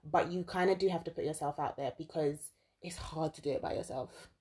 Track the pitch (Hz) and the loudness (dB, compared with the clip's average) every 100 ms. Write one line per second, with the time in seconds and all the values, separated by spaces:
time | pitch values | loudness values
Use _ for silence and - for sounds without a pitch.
0 | 151 165 156 180 175 185 185 185 190 170 | 2 4 4 0 -2 4 4 6 4 2
1 | 165 - 143 151 143 147 139 - 135 127 | -2 -4 -2 -2 -2 0 -2 -2 -4 -4
2 | 156 165 147 147 - _ _ _ 175 - | -4 0 0 0 -8 _ _ _ -12 -10
3 | - 156 156 - 143 - - - - 135 | -6 -2 -2 -2 -2 -2 -2 -4 -4 -6
4 | - - - _ | -8 -12 -20 _